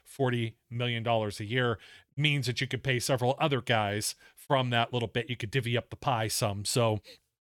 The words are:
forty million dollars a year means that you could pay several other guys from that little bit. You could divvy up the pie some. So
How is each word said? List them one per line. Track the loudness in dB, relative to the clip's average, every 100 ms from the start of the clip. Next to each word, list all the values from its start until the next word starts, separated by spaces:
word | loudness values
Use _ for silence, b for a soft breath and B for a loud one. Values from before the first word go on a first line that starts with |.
forty | -12 -2 0 0 -2 -6 -10
million | -4 -2 -2
dollars | 2 2 2 -4
a |
year | -2 0 2 0 B B B -2
means | 0 2 0
that | -2
you | -4
could | -4
pay | -2 -2
several | 0 2 2 2
other | 0 0
guys | 2 2 2 -2 -4 B B -14
from | 0 0 2
that | 2 2
little | 0 -2
bit. | -4 -4
You | -6
could | -4
divvy | -4 0 -2
up | -2
the | -6
pie | -2 0 0
some. | 0 -2 -2 -2
So | 2 2 0 B B _ _ _